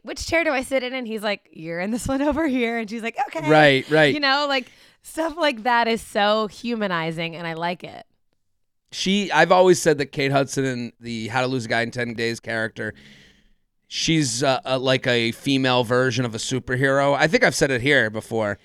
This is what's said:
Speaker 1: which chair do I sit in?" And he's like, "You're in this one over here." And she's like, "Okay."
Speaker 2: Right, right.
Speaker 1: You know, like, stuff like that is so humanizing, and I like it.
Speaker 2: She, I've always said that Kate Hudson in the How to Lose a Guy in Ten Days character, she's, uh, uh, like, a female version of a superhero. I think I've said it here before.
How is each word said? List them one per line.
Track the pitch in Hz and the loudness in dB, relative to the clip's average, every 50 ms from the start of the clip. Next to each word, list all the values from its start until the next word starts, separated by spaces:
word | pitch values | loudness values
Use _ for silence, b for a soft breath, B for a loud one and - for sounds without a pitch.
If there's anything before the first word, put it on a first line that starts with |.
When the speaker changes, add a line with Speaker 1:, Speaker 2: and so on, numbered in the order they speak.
| - | -14
Speaker 1:
which | 233 339 - - - | -12 -10 -10 -6 -2
chair | 339 330 339 | 0 0 2
do | 320 | 2
I | 277 269 | 0 -2
sit | 254 - 269 262 247 | -2 0 -2 -2 -2
in?" | 247 254 | -2 -6
And | 262 247 214 | -6 -8 -6
he's | 220 214 202 | -8 -6 -4
like, | 214 202 196 _ _ | -4 -6 -6 _ _
"You're | - - 160 165 165 170 | -20 -14 -10 -8 -6 -4
in | 180 208 | -4 -4
this | 233 247 - - | -4 -4 -2 -2
one | 269 269 | -2 0
over | 285 302 269 294 330 294 | 0 0 0 0 0 0
here." | 254 262 233 226 233 233 | 0 0 0 -2 -2 -4
And | 220 190 | -6 -8
she's | 226 233 | -8 -8
like, | 214 226 - - 831 - | -8 -8 -4 -4 -6 -4
"Okay." | - 330 311 311 | -4 -6 0 4
Speaker 2:
Right, | 156 151 151 143 135 131 131 - | 6 8 8 8 6 4 2 2
right. | 151 156 151 143 277 | 4 4 4 4 4
Speaker 1:
You | 302 | 2
know, | 285 269 269 285 294 285 | 0 0 0 2 0 0
like, | 277 262 247 - b b b b b b | -2 -2 -4 -6 b b b b b b
stuff | _ - - 320 320 330 294 349 | _ -12 -6 -4 -4 -4 -2 -2
like | 320 294 262 220 208 | -2 -2 -2 -2 0
that | 247 240 233 233 226 | 2 2 2 2 2
is | 226 208 - | 0 -2 -4
so | - - 214 202 208 214 220 220 | -6 -2 0 2 2 2 2 0
humanizing, | 208 - - - 233 240 220 208 190 180 165 160 165 165 160 165 165 165 | -4 -8 -10 -6 -6 -4 -4 -2 -2 -2 -2 -4 -4 -4 -6 -6 -8 -8
and | 175 170 165 | -8 -10 -8
I | 165 | -8
like | 160 170 175 180 - - | -6 -6 -6 -6 -6 -10
it. | 156 - - - _ _ _ _ _ _ _ _ _ _ _ _ _ _ _ _ _ | -16 -18 -18 -20 _ _ _ _ _ _ _ _ _ _ _ _ _ _ _ _ _
Speaker 2:
She, | - - - 185 196 208 202 160 | -10 -6 -2 0 0 0 0 0
I've | 156 151 170 170 | 4 4 6 6
always | 185 185 185 185 175 - | 6 6 8 6 6 6
said | - 170 151 139 | 4 2 2 2
that | 143 - | 0 -6
Kate | - 147 139 139 | -4 -4 -2 2
Hudson | 139 139 139 123 - 139 135 | 2 2 0 0 -2 -4 -4
in | 135 127 120 120 117 - _ | -4 -4 -6 -8 -10 -12 _
the | 113 117 117 113 110 107 | -12 -8 -8 -6 -6 -4
How | 117 131 | -2 -2
to | 127 127 | -2 0
Lose | 131 131 113 | -2 -4 -2
a | 113 | -2
Guy | 117 113 | -2 -2
in | 117 117 | -2 -2
Ten | - 127 120 120 113 | -4 -6 -6 -6 -4
Days | 113 117 117 117 113 | -4 -4 -4 -4 -6
character, | - 113 113 113 110 110 - - 113 107 - b b b b b b b b b b b b b b _ _ _ _ - | -8 -8 -6 -6 -6 -6 -6 -8 -10 -10 -10 b b b b b b b b b b b b b b _ _ _ _ -12
she's, | - - - - 165 160 147 123 113 120 | -8 -4 0 2 2 2 2 0 -2 -2
uh, | 147 135 131 120 - | 0 0 0 0 -2
uh, | 127 131 131 | -4 -4 -2
like, | 123 135 131 127 - | 0 0 0 0 2
a | 131 120 117 113 117 117 | 0 0 0 0 -2 -4
female | - - 139 139 131 131 131 123 123 123 | -4 -2 0 0 2 2 2 2 2 2
version | 104 123 123 127 131 110 123 127 | 2 2 2 2 2 0 -2 -4
of | 117 107 | -4 -4
a | 110 | -6
superhero. | - - 131 127 - - 127 123 139 139 135 139 139 143 139 | -6 -4 -4 -6 -4 -4 -2 0 0 2 2 2 2 2 2
I | 131 151 160 | 2 2 2
think | 185 240 - | 2 4 2
I've | 175 - | 2 2
said | - 156 139 | 2 2 2
it | 135 117 | 2 0
here | 117 147 147 135 113 110 | 2 4 4 4 2 2
before. | 107 110 - - 117 113 107 101 101 - | -2 -6 -8 -4 -2 -2 -2 -2 -2 -6